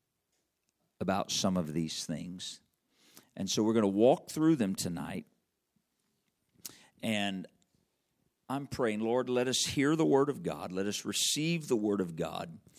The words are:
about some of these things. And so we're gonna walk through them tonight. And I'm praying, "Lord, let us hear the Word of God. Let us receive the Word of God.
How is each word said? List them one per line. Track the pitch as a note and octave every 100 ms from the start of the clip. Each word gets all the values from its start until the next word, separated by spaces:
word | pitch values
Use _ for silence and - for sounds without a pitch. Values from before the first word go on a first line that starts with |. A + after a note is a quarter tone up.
| _ _ _ _ _ _ _ _ _ -
about | F2+ F#2+ -
some | - G2+ F#2
of | D#2
these | D2+ D#2+ - -
things. | D#2 F2+ F#2 - - _ _ _ _ _ - - -
And | F#2+
so | -
we're | G#2+
gonna | A2+ G2+
walk | G2 A#2+ E3+ -
through | - D#3 D#3
them | G2 G2
tonight. | - E2+ D2+ F#2+ - _ _ _ _ _ _ _ _ _ _ _ _ _ - - - _
And | A2+ G#2+ G2+ F#2+ F2 _ _ _ _ _ _ _ _ _ -
I'm | C3+ C#3+
praying, | - A#2+ G#2+
"Lord, | A2+ B2 B2
let | B2 B2+
us | A#2+ -
hear | - C#3 D#3+
the | D#3
Word | C3+ D3
of | A#2
God. | E2+ D2+ F#2+
Let | F#2 G2+
us | G2+ -
receive | G#2 - - D#3+ E3+ D3
the | A#2+
Word | G#2 G2+
of | F2 D#2+
God. | D#2+ - F2+ D#2+ -